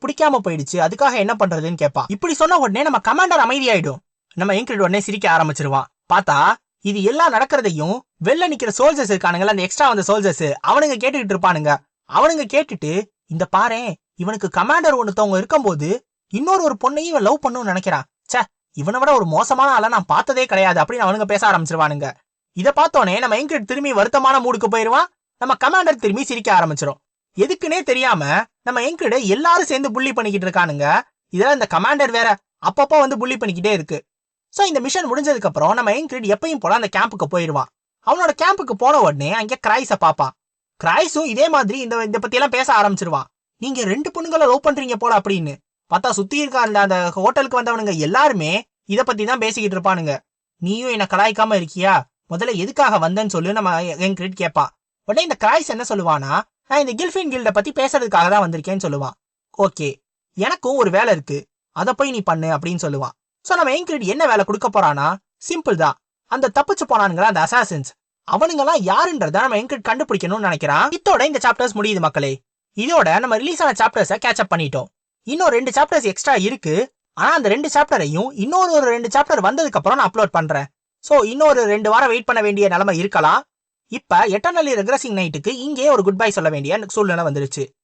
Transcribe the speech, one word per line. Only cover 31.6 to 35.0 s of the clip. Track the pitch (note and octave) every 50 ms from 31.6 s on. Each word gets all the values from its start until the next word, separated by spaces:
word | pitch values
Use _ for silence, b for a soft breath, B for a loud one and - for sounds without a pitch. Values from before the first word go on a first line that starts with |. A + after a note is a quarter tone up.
இந்த | A3+ -
கமாண்டர் | - E3 G3 B3 D4 C#4+ C#4 A#3+
வேற | A#3 A#3 A#3 A3+ G3+ - _ _ _ - -
அப்பப்போ | F3+ F#3+ - C#4 C#4 D#4 D4+
வந்து | C#4 C4+ C#4 G#3+ A#3+
புல்லி | B3+ C4
பண்ணிக்கிட்டே | A3 B3 G3+ F3 F3 F3 G#3+
இருக்கு. | G#3 F3 D3+ - D#3+ C#3+ - _ _ _ _ _ _ _ _ _
So | - - G4+
இந்த | F#4+ D#4 C4+
மிஷன் | A#3+ C4+ - F#4